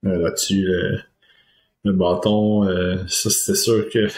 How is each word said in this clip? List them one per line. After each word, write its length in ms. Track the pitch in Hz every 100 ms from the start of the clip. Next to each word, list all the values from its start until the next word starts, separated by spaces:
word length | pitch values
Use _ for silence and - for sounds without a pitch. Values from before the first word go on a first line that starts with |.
| 98
Euh, 120 | 90
là-dessus, 440 | 82 - - 98
le, 380 | 92 90 90 - - _ _ _ _ _ _ _
le 100 | 101
bâton, 720 | 92 87 90 107 107 107 107 101
euh, 320 | 90 90 92 92
ça, 220 | - 110
c'était 280 | - - 101
sûr 320 | - 110 104
que 180 | 117 104